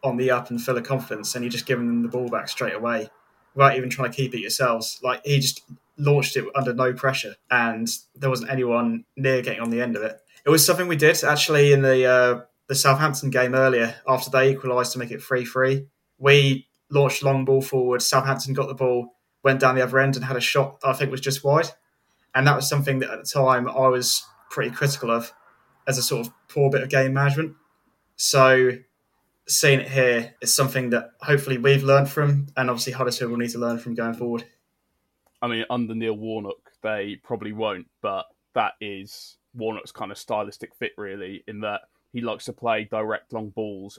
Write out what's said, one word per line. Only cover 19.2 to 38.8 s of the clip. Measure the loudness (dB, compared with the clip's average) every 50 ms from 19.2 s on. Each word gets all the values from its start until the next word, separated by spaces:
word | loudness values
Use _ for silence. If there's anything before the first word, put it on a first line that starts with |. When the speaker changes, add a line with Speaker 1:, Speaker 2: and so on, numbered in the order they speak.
| _ _ _ _
Speaker 1:
went | 0 0 2 4
down | 2 2 2
the | 2
other | 0 2 2 2
end | 2 2 0
and | -2 -4
had | -4 -4
a | -2
shot | -2 0 0 0 0 0 -4 _ -4
I | -4 -2
think | -2 -4 -4
was | -4 -6
just | -4 -6 -6 -2 0
wide. | 2 2 2 2 -2 -6 _ _ _ _ _ _ _ _ _ _ _ -2
And | 2 4
that | 4 4
was | 2 0 0
something | -2 0 0 0 -2 -2
that | -4 -6
at | -8 -10 -10
the | -4
time | 0 2 4 4 4 2 0 -2
I | 0 2 4 4
was | 4 2 0 0 -2 -2 -4 -8 _ _ _ _
pretty | -6 -4 -4 -4
critical | -2 -2 0 0 0 -2 -2 0
of | 0 -2 -2 -6 -14 _ _ _ _ _ _ _ _ _ _
as | -4 -2 -2
a |
sort | -2 -2 -2 -4 -6
of | -8 -14 _ _ -8
poor | 0 2 2 2
bit | 2 0
of | -2 0
game | 2 2 2 2
management. | 2 2 2 2 2 0 -4 -6 -8 _ _ _ _ _ _ _ _ _ _ _ _
So | -4 -2 2 6 6 8 8 8 6 4 2 0 -4 -12 _ _ _ _ _ _ _ _ _ _ _ _
seeing | -4 0 2 4 4 4 4
it | 0 -2
here | 0 2 4 4 2 2 -2 -4 -12 _
is | -2 0 0
something | 2 0 0 0 -4 -2 0
that | -2 -2 -2 -6 _ _
hopefully | 0 0 0 0 2 -2 -4 0
we've | 2 4 4 4
learned | 4 4 4 4 4 2
from, | 0 0 2 2 2 2 0 -2 -4
and | -4 -2 -2
obviously | -2 -4 -4 -6
Huddersfield | -4 -4 -2 -2 -2 -2 -4 -4
will | -2 -4
need | -4 -4
to | -4 -4
learn | -4 -4 -4 -4
from | -6 -8 -6
going | -4 -4 -6 -4
forward. | -6 -6 -6 -6 -6 -8 -12 _ _ _ _ _ _ _ _ _ _ _ _ _ _ _ _ _ _
Speaker 2:
I | -6 -4
mean, | -4 -4 -4 -4
under | -4 -2 -2 -2 -2
Neil | -2 -2 -2 -4
Warnock, | -4 -6 -6 -6 -6 -6 -8 -10 -12 _ _ _ _
they | -6 -4 -4 -2 -4 -6 -8 -12
probably | _ -8 -8 -8 -6 -10
won't, | -6 -4 -4 -4 -4 -6 -10 -16 _ _
but | -6 -6 -4 -6 -8 -10 _ _ _ _ _
that | -2 -2 -2 -4 _